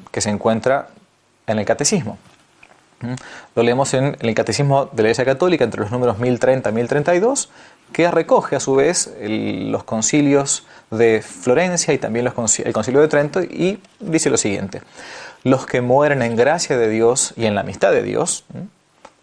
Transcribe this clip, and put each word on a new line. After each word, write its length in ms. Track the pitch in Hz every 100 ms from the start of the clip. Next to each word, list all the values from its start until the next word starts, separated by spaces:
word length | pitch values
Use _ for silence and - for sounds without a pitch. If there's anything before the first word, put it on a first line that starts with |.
| -
que 100 | -
se 80 | 107
encuentra 600 | 104 113 110 123 139 - - _ _ _ _ -
en 100 | 107
el 80 | 104
catecismo. 540 | 113 147 196 110 98 _ _ _ _ - _ _ _
¿Mm? 120 | 117 127 - - - -
Lo 80 |
leemos 320 | 117 127 139 131
en 200 | 139 -
el 160 | 113 110
catecismo 500 | 113 110 143 139 135
de 160 | 113
la 80 | 110
Iglesia 160 | 117 127
Católica, 380 | 131 180 170
entre 180 | 117 107
los 80 | 104
números 280 | 123 123 101
mil 200 | 123 123
treinta 300 | 123 131 117
y 40 |
mil 140 | 113 120
treinta 280 | 143 147 175
y 40 |
dos, 300 | 226 277 - - - _ _
que 180 | - 170
recoge 460 | 165 165 165 - 139
a 60 |
su 140 | - 135
vez 380 | 147 175 - -
el, 500 | 107 110 107 104 107
los 140 | 107
concilios 840 | - 110 110 151 143 139 139 - - - _
de 300 | 110 117 110
Florencia 720 | - - - 131 180 175 -
y 40 | 143
también 260 | 107 113
los 100 | 123
conci-, 320 | - 113 - -
el 60 |
concilio 300 | 110 110 131
de 60 | 156
Trento, 320 | 147 147 185
y 400 | - - 175 214 - -
dice 300 | 208 160 143
lo 80 | 123
siguiente: 440 | 107 98 98 - - - - - - -
"Los 220 | 127 131 -
que 160 | 127
mueren 400 | 123 135 147 139
en 160 | 117 113
gracia 400 | 123 170 - 131
de 100 | 110
Dios 440 | 110 117 127 - -
y 120 | 110
en 80 | 101
la 60 |
amistad 300 | 95 95 196
de 120 | 139
Dios, 420 | 104 107 170 - -
¿m? 140 | - 202 _ _ _ - _